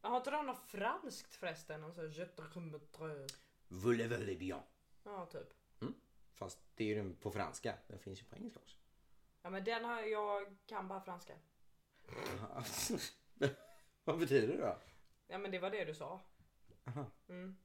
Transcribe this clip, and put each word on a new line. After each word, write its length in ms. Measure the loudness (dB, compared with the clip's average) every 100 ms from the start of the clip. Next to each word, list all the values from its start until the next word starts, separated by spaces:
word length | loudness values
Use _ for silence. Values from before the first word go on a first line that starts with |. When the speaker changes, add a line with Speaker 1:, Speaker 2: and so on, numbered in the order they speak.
Speaker 1:
Jag 80 | 6
har 80 | 4
inte 140 | 6
de 140 | 2 2
något 140 | -2 -6
franskt 680 | 2 2 2 -2 -8 -10 -4
förresten? 480 | -4 -4 -6 -8
Och 100 | -6
så, 120 | -6 -6
je 200 | -4 -6
te 160 | -8
remettrai. 840 | -10 -6 -6 -8 -10 -8 -6 -4 -8 -10 -20 _ -10
Speaker 2:
Voulez-vous 680 | 2 6 6 6 2 0 0
bien? 200 | -2 -2 -6 _ _ -16
Speaker 1:
Ja, 220 | -8 -8 -6
typ. 280 | -8 -10 -18 _ -6
Speaker 2:
Mm. 120 | -6 -6 -14 -20 -20
Fast 260 | -10 -8 -8 -18 -2
det 80 |
är 40 | 2
ju 80 | 2
den 200 | 0 -2
på 160 | -4
franska. 460 | -2 -2 -2 -4 -4 -10
Den 120 | -12
finns 220 | -8 -10
ju 40 | -12
på 100 | -10
engelska 240 | -10 -10
också. 180 | -20 -20 -20 -20 -20 -20 -20 -14
Speaker 1:
Ja, 80 | -6
men 140 | -2
den 220 | 0 2 2
har, 160 | 0
jag... 540 | 2 4 4 2 0 -10 -6
kan 220 | -4 -2
bara 140 | -4
franska. 360 | -6 -10 -10 -16 -20 _ -20 -20 _ -20
Speaker 2:
<laughs> 880 | -10 -4 -2 -2 -4 -4 -4 -2 2 0 0 -10 -20 4 4 4 -14 -20 -20 _
Vad 160 | 0 4
betyder 280 | 8 10 8
det 100 | 4
då? 200 | 2 0 -6 -20 -20 -20 -8
Speaker 1:
Ja, 100 | -4
men 140 | -2
det 80 | 0
var 100 | 0
det 140 | 0 -2
du 80 | -2
sa. 260 | -6 -6 -10 -20 -20 _ -20 -12 -6
Speaker 2:
Aha. 180 | -4 -4 -8 -12
Speaker 1:
Mm. 280 | -8 -8 -10